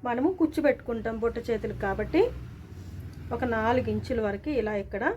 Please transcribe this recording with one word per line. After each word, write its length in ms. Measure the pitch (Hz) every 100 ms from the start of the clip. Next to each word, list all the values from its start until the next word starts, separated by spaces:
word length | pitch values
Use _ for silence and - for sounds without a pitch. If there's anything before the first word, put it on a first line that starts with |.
| 247
మనము 220 | 240 294 370
కుచ్చు 200 | 320 311 285
పెట్టుకుంటాం 500 | 262 - 233 214 226
బుట్ట 140 | 226 233 233
చేతులకు 320 | 226 220 208 202
కాబట్టి 360 | 196 - 320 480 - - - - - - - - - - 240
ఒక 80 | 254 226
నాలుగు 300 | 220 254 233
ఇంచుల 260 | 214 - 247 214
వరకు 220 | 202 302 285
ఇలా 120 | 214 208 196
ఇక్కడ 180 | 202 254